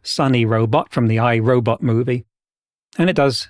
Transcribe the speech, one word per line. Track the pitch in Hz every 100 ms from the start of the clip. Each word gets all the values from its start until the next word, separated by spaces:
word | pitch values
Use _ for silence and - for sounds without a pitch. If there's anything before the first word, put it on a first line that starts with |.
Sunny | - - 135 123 110
robot | 113 113 151 -
from | - 117
the | 113
I, | 120 117
Robot | 113 127 113 117
movie. | 127 113 123 123 - _ _ _ _ _ _ -
And | 170
it | 165
does | 139 120